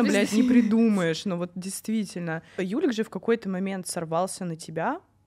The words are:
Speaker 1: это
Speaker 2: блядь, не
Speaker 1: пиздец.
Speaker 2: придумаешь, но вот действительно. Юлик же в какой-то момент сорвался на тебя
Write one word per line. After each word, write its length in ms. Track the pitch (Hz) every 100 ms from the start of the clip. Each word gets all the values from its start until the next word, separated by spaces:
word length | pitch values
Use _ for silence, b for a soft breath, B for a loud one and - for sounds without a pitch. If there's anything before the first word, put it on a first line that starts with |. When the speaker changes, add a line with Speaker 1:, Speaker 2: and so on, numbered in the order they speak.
Speaker 1:
это 80 | 226
Speaker 2:
блядь, 240 | 202 196
не 100 | 208
Speaker 1:
пиздец. 200 | 247 247
Speaker 2:
придумаешь, 600 | 208 226 233 202 170 160 208
но 100 | 175
вот 160 | 175
действительно. 880 | 180 185 - - 220 190 180 170 160 B B
Юлик 340 | 185 226 339
же 120 | 220
в 60 | 214
какой-то 380 | 190 - 226 214
момент 380 | 185 196 190 180
сорвался 580 | - 160 165 185 -
на 120 | 180 160
тебя 440 | - 160 185 320 - _